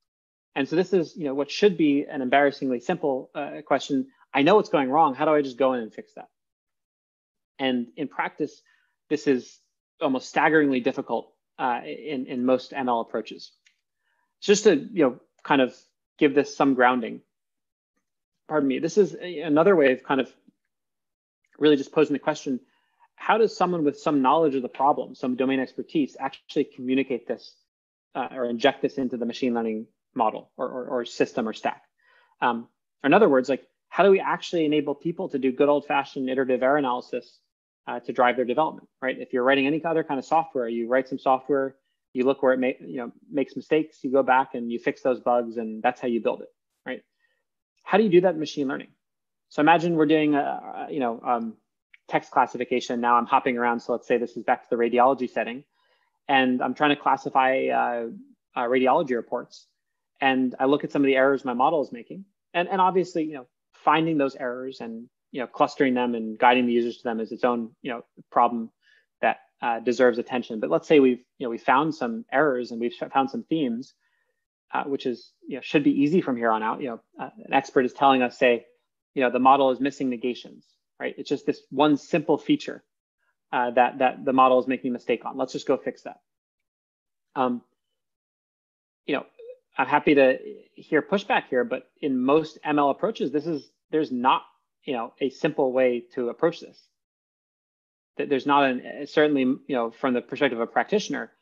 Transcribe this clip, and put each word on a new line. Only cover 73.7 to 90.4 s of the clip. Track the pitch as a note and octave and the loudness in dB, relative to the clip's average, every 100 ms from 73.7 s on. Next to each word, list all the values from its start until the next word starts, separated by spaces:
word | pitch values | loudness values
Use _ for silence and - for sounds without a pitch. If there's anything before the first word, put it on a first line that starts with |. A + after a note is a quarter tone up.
| A#2 C3 _ _ _ _ _ _ _ _ | -4 -10 _ _ _ _ _ _ _ _
uh, | C3 | -8
which | C#3+ C#3 C3 | -6 -6 -6
is, | A2+ - _ D#4+ | -8 -12 _ -14
you | C3+ | -12
know, | |
should | - D#3 | 0 2
be | C#3+ C#3 | 2 2
easy | D3 F3+ | 2 2
from | - A#2+ | 0 0
here | A#2 | 0
on | A2 | 0
out. | A2 - | -2 -4
You | C3+ | -8
know, | A2+ _ - | -10 _ -16
uh, | C3 A3 - | -16 -14 -2
an | |
expert | C3+ - C#3+ B2 | -2 0 0 0
is | |
telling | - C#3 C3 | 2 4 4
us, | B2 - | 2 2
say, | B2+ A#2 - _ _ _ _ | 2 2 -2 _ _ _ _
you | D3 | -2
know, | B2 | 0
the | B2 | 4
model | C3+ C#3 C3+ | 4 6 4
is | A#2+ | 0
missing | C#3 - C3 | -4 -4 -6
negations, | A#2 B2+ A#2 - - _ _ _ - | -4 -6 -6 -12 -20 _ _ _ -10
right? | C3 - | -10 -10
It's | - | -6
just | C#3+ - | -4 -4
this | - - | -6 -6
one | C3+ D3+ C#3 | 2 2 2
simple | - E3+ D3 C#3+ | 0 -2 0 -2
feature, | - D3 - - _ _ _ _ _ _ - | 0 -2 -2 -14 _ _ _ _ _ _ -6
uh, | C3 B2 | -4 0
that, | A#2+ A#2+ C3+ | 2 2 2
that | B2+ - | -2 -2
the | C#3 | -2
model | C3 C3 B2+ | 4 6 4
is | B2+ | 2
making | B2+ C3 | -6 -4
a | |
mistake | A#2+ - A#2 | -8 -4 -4
on. | A#2+ C3 | -4 -8
Let's | C3 | -8
just | C#3+ - | -8 -2
go | C3 | -2
fix | C3 - | -2 -12
that. | - - _ _ _ _ _ _ _ _ _ _ _ | -18 -20 _ _ _ _ _ _ _ _ _ _ _
Um, | C#3 B2+ A#2+ _ _ _ _ _ _ _ _ _ _ _ _ _ _ - | -4 -2 -4 _ _ _ _ _ _ _ _ _ _ _ _ _ _ -6
you | |
know, | C#3+ - _ A#4+ - _ - | -6 -8 _ -20 -20 _ -4
I'm | C3+ | 0
happy | D3 E3 | 2 4
to | C#3 C3 C3 | 6 4 2